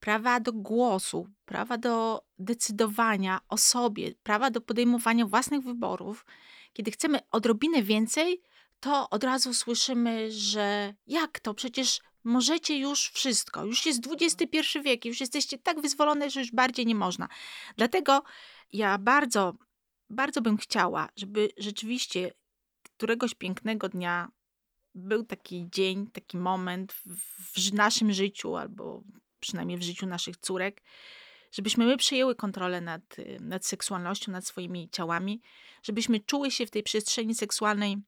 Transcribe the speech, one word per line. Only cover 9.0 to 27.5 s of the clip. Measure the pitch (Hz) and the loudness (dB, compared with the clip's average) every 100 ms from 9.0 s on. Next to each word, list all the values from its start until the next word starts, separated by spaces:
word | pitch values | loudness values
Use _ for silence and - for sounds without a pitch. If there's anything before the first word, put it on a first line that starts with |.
| 262 | 2
od | 208 | 0
razu | 254 262 254 | 0 2 0
słyszymy, | 240 - 233 - 247 233 226 220 | -2 -2 0 2 2 2 0 -4
że | 214 202 208 208 208 202 202 _ | -4 -2 0 0 0 -2 -8 _
jak | 294 311 - | -2 -2 -4
to? | - | -8
Przecież | 208 254 247 254 - _ _ | -6 -4 0 0 0 _ _
możecie | 233 240 247 330 - 294 | 0 2 4 2 0 0
już | 269 285 - | 0 0 -2
wszystko, | - 269 226 - 156 | -2 0 0 -2 -6
już | 180 240 320 | -2 0 0
jest | 254 | 0
dwudziesty | 240 311 330 320 330 | -2 0 0 2 0
pierwszy | 311 311 311 | 0 0 -2
wiek, | 285 240 | 0 0
już | 233 240 | 0 -6
jesteście | 262 294 269 269 | -4 -2 -4 -2
tak | - 320 | -2 -2
wyzwolone, | 294 - 302 294 285 | -2 2 4 4 0
że | 269 | -2
już | 240 | -4
bardziej | 233 254 254 233 | 2 2 2 0
nie | |
można. | 220 185 180 - - - - - - | 2 0 -2 -8 -12 -16 -16 -16 0
Dlatego | 240 370 294 277 285 - - - _ | 2 2 6 4 4 -18 -20 -20 _
ja | 196 208 202 | -2 0 2
bardzo, | 202 277 294 220 190 - _ _ _ _ _ | 4 4 4 2 2 -2 _ _ _ _ _
bardzo | 220 277 294 | -4 -2 0
bym | 226 214 | 2 2
chciała, | - 226 180 170 156 - | 0 0 2 2 -4 -6
żeby | 196 208 208 - | -6 0 0 0
rzeczywiście | 208 208 220 247 - 185 180 - _ _ _ _ | -8 -6 -6 -4 -4 -4 -4 -8 _ _ _ _
któregoś | - _ 220 233 247 | -20 _ -2 0 0
pięknego | - 185 190 214 220 190 | -2 -6 -4 -4 -2 -2
dnia | 185 175 175 175 _ _ _ _ _ _ | -4 -2 -2 -4 _ _ _ _ _ _
był | - 185 214 | -16 -2 -2
taki | 233 190 - 180 175 | -2 -10 -10 -10 -8
dzień, | - 190 190 208 | 0 0 0 -6
taki | - _ 180 | -10 _ -4
moment | 180 185 185 180 190 | -2 -2 -2 -6 -8
w, | - - 175 - - 185 | -12 -16 -12 -12 -12 -10